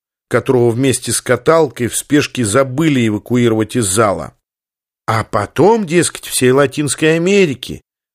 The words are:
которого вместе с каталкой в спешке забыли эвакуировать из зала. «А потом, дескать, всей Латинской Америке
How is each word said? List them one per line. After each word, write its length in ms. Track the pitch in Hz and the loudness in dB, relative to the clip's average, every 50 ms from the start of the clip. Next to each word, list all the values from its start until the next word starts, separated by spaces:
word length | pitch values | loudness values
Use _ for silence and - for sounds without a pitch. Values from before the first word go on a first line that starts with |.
| _ _ _ _ _ - | _ _ _ _ _ -4
которого 420 | - 123 - - 127 123 120 120 | -4 -2 0 0 2 2 2 2
вместе 420 | 110 120 135 135 117 - - 123 | 2 0 0 0 -2 -2 -4 -4
с 80 | 107 - | -6 -4
каталкой 680 | - - 123 117 - - 160 165 160 131 - - 120 104 | -2 -2 -2 0 0 2 2 2 2 0 -2 -4 -6 -4
в 80 | - | -4
спешке 480 | - - - 143 151 - - - 127 120 | -6 -4 0 0 0 0 0 -2 -4 -2
забыли 640 | 101 101 135 135 131 123 139 165 156 143 127 117 | 0 2 0 0 0 -2 -2 0 0 2 2 0
эвакуировать 720 | 110 104 104 - - 120 123 120 117 110 110 110 107 - | 0 -2 -4 -4 -2 0 0 2 2 2 0 -2 -2 -2
из 80 | 127 113 | -2 -2
зала. 480 | 95 90 113 113 104 92 82 71 - - _ _ _ _ _ _ _ _ _ _ _ _ _ _ | 0 0 2 2 2 0 -2 -6 -12 -16 _ _ _ _ _ _ _ _ _ _ _ _ _ _
«А 160 | - 110 110 | -4 -4 -4
потом, 640 | 104 - - 104 101 - - - 151 208 233 226 202 | -4 -4 -4 -4 -4 -2 0 2 4 4 4 2 0
дескать, 400 | 147 165 175 143 - - - - | 0 0 0 0 0 -4 -10 -12
всей 280 | - - - 131 127 | -10 -4 0 2 2
Латинской 640 | 127 139 143 131 - 147 151 135 - - 160 156 160 | 4 4 2 0 -2 -4 -4 -4 -4 -2 0 0 0
Америке 680 | 165 170 185 202 202 190 151 123 - - - 73 76 _ _ _ _ _ _ | 2 2 2 2 4 2 2 0 -4 -10 -14 -14 -14 _ _ _ _ _ _